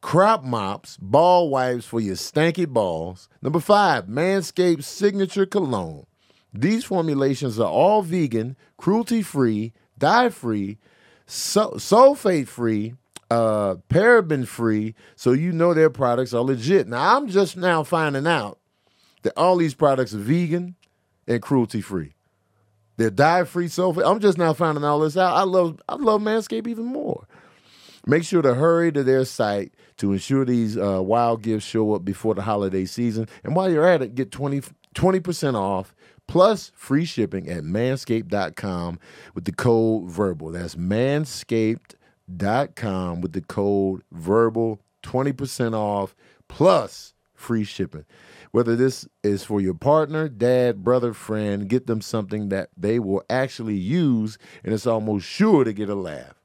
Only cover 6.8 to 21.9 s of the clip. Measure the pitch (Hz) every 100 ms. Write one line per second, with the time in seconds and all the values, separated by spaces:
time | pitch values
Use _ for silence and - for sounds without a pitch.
6.8 | - 190 165 139 135 131 139 110 107 87
7.8 | 170 214 180 180 151 113 117 131 _ _
8.8 | - 214 233 233 190 143 123 107 113 -
9.8 | _ - 143 220 247 - 120 107 98 107
10.8 | _ _ _ _ _ - - - 160 -
11.8 | - 214 269 277 208 175 123 - 117 110
12.8 | 107 123 _ - _ 117 113 107 101 92
13.8 | _ 170 214 240 180 151 120 - 117 107
14.8 | 107 110 - _ - 131 170 165 170 165
15.8 | 160 - 127 120 127 117 127 135 117 190
16.8 | 104 120 156 247 285 190 185 180 185 170
17.8 | 151 170 156 135 151 165 104 - _ _
18.8 | _ _ _ _ - - 170 180 165 131
19.8 | 147 135 123 107 104 165 175 170 175 180
20.8 | _ _ _ _ - 120 - 139 117 113
21.8 | 98